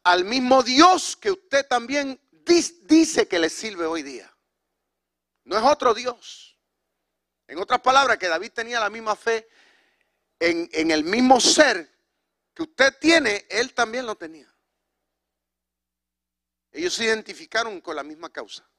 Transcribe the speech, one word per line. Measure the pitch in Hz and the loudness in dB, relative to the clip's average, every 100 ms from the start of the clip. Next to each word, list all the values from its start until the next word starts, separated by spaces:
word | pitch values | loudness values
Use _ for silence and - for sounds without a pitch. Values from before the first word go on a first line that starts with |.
al | 180 180 | 0 2
mismo | 190 262 254 262 | 0 -2 2 2
Dios | 240 262 349 370 - - | 4 6 6 6 0 -6
que | 208 | -4
usted | 185 - 277 277 | -4 -2 -2 0
también | 240 233 285 277 262 _ _ | -4 -2 -6 -6 -10 _ _
dis-, | - 339 - - | 2 2 2 -10
dice | - 320 320 - 214 | 4 4 4 0 0
que | 175 | 0
le | 160 | -2
sirve | - 220 185 160 | -4 -12 -6 -6
hoy | 165 | -6
día. | 143 120 95 _ _ _ _ _ _ _ _ _ _ _ | -10 -16 -20 _ _ _ _ _ _ _ _ _ _ _
No | 127 202 | -6 0
es | |
otro | 247 294 254 | 2 2 0
Dios. | 220 247 240 - - - _ _ _ _ _ _ _ _ _ _ | 0 -4 -10 -18 -20 -20 _ _ _ _ _ _ _ _ _ _
En | 151 | -12
otras | 202 247 | -4 -2
palabras, | 254 269 262 214 | 2 2 2 0
que | 180 | -2
David | 165 226 | -4 -6
tenía | - 226 240 | -12 -8 -6
la | 208 | -6
misma | 226 220 202 | -6 -6 -4
fe | 233 226 220 _ _ _ _ _ _ _ _ - | -2 -4 -6 _ _ _ _ _ _ _ _ -4
en, | 170 170 170 | -2 -2 -4
en | 156 160 | -2 0
el | 151 | 0
mismo | 160 226 254 254 | 0 0 4 4
ser | - - 285 190 151 _ _ _ _ _ _ | 4 4 2 2 -8 _ _ _ _ _ _
que | - | -12
usted | 160 - 269 - | -10 0 0 2
tiene, | 311 330 240 202 - | 2 2 0 -4 -6
él | 202 254 | -6 -4
también | - 226 247 240 | -4 -4 -4 -10
lo | 208 | -12
tenía. | 160 156 127 _ _ _ _ _ _ _ _ _ _ _ _ _ _ _ _ _ _ _ _ _ _ | -14 -18 _ _ _ _ _ _ _ _ _ _ _ _ _ _ _ _ _ _ _ _ _ _ _
Ellos | 151 175 | -8 -8
se | - | -4
identificaron | 226 220 180 156 160 220 233 180 | -4 -4 -6 -20 -8 -6 -6 -10
con | 170 | -12
la | 151 | -12
misma | 143 156 165 | -12 -16 -16
causa. | 147 113 - _ | -16 -16 -20 _